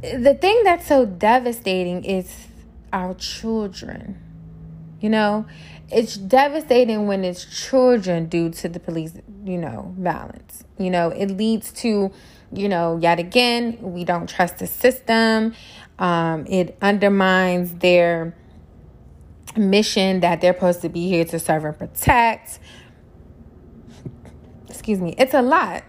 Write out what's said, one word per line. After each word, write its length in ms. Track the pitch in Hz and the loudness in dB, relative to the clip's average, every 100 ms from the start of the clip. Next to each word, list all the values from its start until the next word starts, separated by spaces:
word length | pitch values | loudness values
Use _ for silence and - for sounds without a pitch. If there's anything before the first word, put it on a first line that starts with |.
The 340 | - 254 247 277 | -8 2 4 4
thing 260 | 370 453 | 4 4
that's 220 | 403 349 - | 4 2 2
so 200 | 277 233 | 2 2
devastating 1000 | 180 208 254 247 233 202 185 180 180 - | 0 2 4 2 -6 -4 -2 -2 -4 -4
is 420 | 190 180 - - - - - - | -4 -6 -16 -20 -20 -20 -20 -8
our 220 | 196 185 185 | -6 -6 -8
children. 1040 | - - 226 220 208 180 - - - 190 - - - - - - - - | -12 -10 -6 -4 -6 -10 -14 -14 -14 -16 -18 -20 -20 -20 -20 -18 -20 -6
You 100 | 214 | 0
know, 380 | 220 208 214 220 - - - - | 2 2 0 -6 -14 -20 -20 -2
it's 240 | - 226 208 | 0 0 -6
devastating 920 | 190 254 285 302 302 247 240 214 208 | 2 4 4 0 2 4 4 0 -2
when 160 | 196 | -2
it's 220 | 185 180 - | -4 -6 -12
children 800 | - - 269 254 247 185 170 165 | -14 -2 2 4 2 0 -4 -2
due 240 | 170 170 | -2 -2
to 180 | 165 185 | -4 -10
the 100 | 170 | -8
police, 340 | - 165 160 165 - 196 | -8 -8 -8 -14 -20 -16
you 140 | 202 180 | -10 -8
know, 380 | 160 - - 185 | -8 -10 -12 -6
violence. 680 | 175 - - - - - - - | -6 -6 -10 -18 -20 -20 -20 -6
You 140 | 185 | -2
know, 180 | 180 170 | 0 -2
it 220 | - 196 | -2 -6
leads 400 | 190 220 220 - | -2 -2 -2 -4
to, 380 | - 240 208 196 - - - - | -8 -2 -2 -2 -6 -20 -20 -16
you 160 | 185 202 | -6 -2
know, 300 | 180 170 165 | 0 -2 0
yet 160 | 170 170 | 2 2
again, 640 | 175 247 240 233 240 226 | 0 2 2 0 -4 -8
we 220 | 208 175 | -10 -8
don't 260 | 175 175 170 | -4 -4 -4
trust 300 | - 175 - | -2 -2 -2
the 80 | 180 | -12
system. 880 | - 247 254 - 226 226 220 220 226 - - - - | 0 0 0 0 2 2 2 0 -6 -20 -20 -20 -4
Um, 480 | 185 170 165 160 - | 0 0 0 -4 -2
it 300 | 190 175 - | -2 -2 -2
undermines 920 | 196 208 202 196 190 185 185 180 175 170 | 0 2 2 4 4 4 2 0 -4 0
their 600 | 180 180 175 170 165 - - - - - - - - - - - - - | 4 6 4 0 -4 -10 -20 -20 -20 -20 -20 -20 -20 -20 -20 -20 -10 -2
mission 600 | 196 202 214 - 190 185 | 2 2 2 0 0 2
that 220 | 175 170 | 2 2
they're 120 | 180 | 2
supposed 280 | 180 185 175 | 4 2 0
to 80 | 170 | -2
be 180 | 170 175 | -4 0
here 160 | 175 165 | 0 0
to 140 | 165 | -4
serve 260 | - 156 151 | -2 -2 -2
and 120 | 156 | -8
protect. 840 | 175 - - 247 233 214 - - - - - - - - - - - - - - - - - - - - - - - | -12 -4 2 4 4 0 -10 -20 -20 -20 -20 -20 -20 -20 -20 -20 -20 -20 -20 -20 -20 -18 -18 -18 -20 -20 -20 -20 -20
Excuse 300 | - - 202 | -14 -4 -2
me. 160 | 175 - | -2 2
It's 160 | 262 | 4
a 80 | 277 | 4
lot. 420 | 247 320 233 170 | 4 2 2 -6